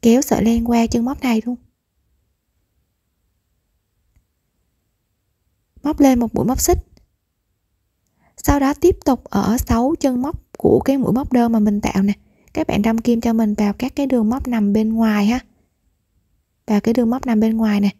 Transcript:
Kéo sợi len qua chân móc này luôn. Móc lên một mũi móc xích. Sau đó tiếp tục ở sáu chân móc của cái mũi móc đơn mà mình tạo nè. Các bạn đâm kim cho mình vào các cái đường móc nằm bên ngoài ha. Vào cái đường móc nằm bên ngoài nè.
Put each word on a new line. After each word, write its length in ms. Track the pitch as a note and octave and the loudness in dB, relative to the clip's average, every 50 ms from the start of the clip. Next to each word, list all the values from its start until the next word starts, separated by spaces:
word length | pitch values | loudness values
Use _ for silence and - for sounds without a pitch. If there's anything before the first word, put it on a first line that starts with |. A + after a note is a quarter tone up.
Kéo 200 | - A#3 A3+ B3+ | 6 6 4 4
sợi 220 | C#4+ - A3 - - | 4 0 0 0 2
len 260 | A3 A#3 A#3 A#3 A#3 | 0 0 0 0 0
qua 180 | A#3+ A#3 A#3 A3+ | 0 0 0 0
chân 180 | - A#3 A#3 | 0 -2 -2
móc 160 | B3 C#4+ - | -2 -4 -4
này 200 | - C4 A#3 A3 G#3+ | -2 -2 -2 -2 -2
luôn. 100 | A#3 B3 A#3+ _ _ _ _ _ _ _ _ _ _ _ _ _ _ _ _ _ _ _ _ _ _ _ _ _ _ _ _ _ _ _ _ _ _ _ _ _ _ _ _ _ _ _ _ _ _ _ _ _ _ _ _ _ _ _ _ _ _ _ _ _ _ _ _ _ _ _ _ _ _ _ _ _ _ _ _ _ _ _ _ _ _ _ - - | -4 -10 -10 _ _ _ _ _ _ _ _ _ _ _ _ _ _ _ _ _ _ _ _ _ _ _ _ _ _ _ _ _ _ _ _ _ _ _ _ _ _ _ _ _ _ _ _ _ _ _ _ _ _ _ _ _ _ _ _ _ _ _ _ _ _ _ _ _ _ _ _ _ _ _ _ _ _ _ _ _ _ _ _ _ _ _ -8 -6
Móc 160 | C#4+ D#4 - | -6 0 4
lên 200 | C#4+ C4+ C4 A#3+ | 4 4 4 4
một 160 | A#3 A3 - | 0 -2 -2
mũi 100 | - - | -2 -2
móc 160 | G#3+ C4 - | 0 -2 -2
xích. 160 | - - F4+ - - _ _ - _ _ _ _ _ _ _ _ _ _ _ _ _ _ _ _ _ _ _ _ _ _ _ _ _ _ _ - | 0 0 0 -2 -2 _ _ -20 _ _ _ _ _ _ _ _ _ _ _ _ _ _ _ _ _ _ _ _ _ _ _ _ _ _ _ -10
Sau 220 | - - C#4+ C#4+ | -4 -2 0 0
đó 140 | C#4 C4+ D4 | 0 -2 -2
tiếp 220 | - - F4 F#4+ - - | 2 0 0 0 2 0
tục 180 | - C4 A#3 - | -2 -2 -2 -4
ở 340 | - - G3+ G3 - G#3+ C4 | -6 -4 -4 -2 0 -2 -2
sáu 360 | - - A#3+ A3+ A#3+ C4+ E4 - | 0 -2 0 0 0 0 -2 0
chân 220 | - C#4 B3+ B3 | -2 -2 -2 -2
móc 220 | B3 C#4+ E4+ - _ _ _ - | -4 -4 -8 -10 _ _ _ -2
của 220 | - - - - | 0 2 2 4
cái 180 | - - C4+ C#4 | 2 2 0 0
mũi 160 | B3 - - | 0 0 0
móc 200 | - G3+ - - | -2 -2 0 0
đơn 180 | B3 A#3+ A#3 | 2 2 2
mà 80 | A#3 A3 | 2 2
mình 220 | G#3 G#3+ G#3 G#3 | 2 2 0 0
tạo 220 | - - - F#3+ F#3+ | -2 -2 -2 0 0
nè. 100 | G3+ G3+ - _ _ _ _ _ _ _ | 0 -2 -4 _ _ _ _ _ _ _
Các 140 | - D#4+ - | -6 -4 -2
bạn 140 | - G#3 | 0 0
đâm 160 | G#3 A3+ A3+ A3+ | 0 0 0 0
kim 240 | A3+ - A#3+ A#3 | 0 0 0 0
cho 120 | A3+ A#3 A3+ | 0 -2 0
mình 200 | A3 A3+ G#3+ G#3 | 0 0 0 0
vào 200 | G#3+ G#3+ G3+ G3+ | 0 -2 -2 -2
các 220 | - - C4 - | -4 -6 -8 -4
cái 120 | - C#4+ C4+ | -4 -2 0
đường 220 | C4 A#3+ A3 G#3 | 0 0 0 0
móc 180 | A#3 C#4 - B3+ | -2 -4 -4 -4
nằm 260 | A#3+ A3+ G#3 G3+ G3+ | -2 0 0 2 2
bên 200 | G#3+ A3 A3 A3 | 0 0 0 0
ngoài 320 | A3+ A3+ A3 G#3+ G#3 G3+ | 0 0 2 2 2 2
ha. 140 | G3+ A#3+ B3+ - _ _ _ _ _ _ _ _ _ _ _ _ _ _ _ _ _ _ _ _ _ _ _ _ - | 0 0 -2 -6 _ _ _ _ _ _ _ _ _ _ _ _ _ _ _ _ _ _ _ _ _ _ _ _ -2
Vào 120 | A3 G3+ | -2 -2
cái 140 | - A3 A#3 | 0 0 0
đường 160 | B3 A#3+ A3+ | 0 0 0
móc 160 | A#3+ C4+ - | -2 -4 -4
nằm 140 | B3+ A#3 G#3+ | -2 0 0
bên 180 | A3 A3+ A3+ A3+ | 2 0 0 0
ngoài 240 | A3+ G#3+ G#3 G3+ | 0 0 0 0
nè. 80 | G3+ G3+ - | 0 -2 -2